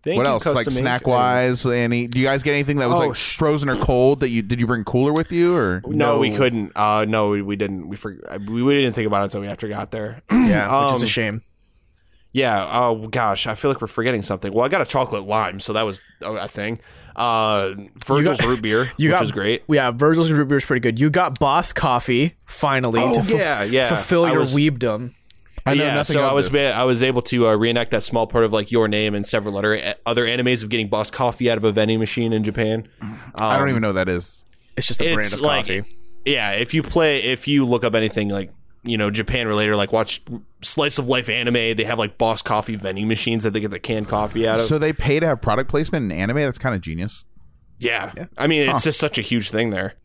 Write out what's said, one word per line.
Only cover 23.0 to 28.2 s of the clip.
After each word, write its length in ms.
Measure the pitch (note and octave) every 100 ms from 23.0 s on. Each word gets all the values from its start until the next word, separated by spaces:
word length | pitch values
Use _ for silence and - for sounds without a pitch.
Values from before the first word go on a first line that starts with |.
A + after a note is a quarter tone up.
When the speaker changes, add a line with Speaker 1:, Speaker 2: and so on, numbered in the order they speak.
Speaker 1:
Oh, 120 | B2
Speaker 3:
to 60 | A3+
fulf-, 180 | F#3+ -
Speaker 1:
yeah, 240 | E3+ B2
yeah. 240 | G2+ B2+ B2
Speaker 3:
fulfill 360 | A2 - F3 E3+
Speaker 1:
I 40 |
Speaker 3:
your 80 | C#3+
Speaker 1:
was 140 | C#3+
Speaker 3:
weebdom. 600 | C#3 D3+ B2+ A#2+ G#2+ B2 - _ - - - -
Speaker 2:
I 80 |
know 100 | C#3+
Speaker 1:
Yeah, 100 | D3
Speaker 2:
nothing 200 | C3 D3
Speaker 1:
so 100 | D3
Speaker 2:
of 60 | C#3
Speaker 1:
I 40 |
was 140 | C#3+ -
Speaker 2:
this. 200 | C#3+ C#3
Speaker 1:
ba-, 40 | A2
I 60 |
was 180 | B2+ A#2+
able 180 | C3 B2
to, 260 | - B2 A2+
uh, 60 | G#2+
reenact 340 | A#2 A#2 A2+
that 120 | A#2
small 240 | - A#2